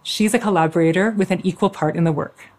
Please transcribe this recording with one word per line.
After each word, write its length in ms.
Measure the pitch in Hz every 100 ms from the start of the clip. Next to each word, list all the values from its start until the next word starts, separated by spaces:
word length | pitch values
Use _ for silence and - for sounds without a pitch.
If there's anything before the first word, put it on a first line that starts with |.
she's 320 | - - 214
a 60 | 240
collaborator 720 | 214 180 160 170 165 170 214
with 180 | 208 185
an 120 | 180
equal 260 | 185 180 196
part 260 | - 156 165
in 100 | 165
the 60 |
work. 340 | 151 - _ -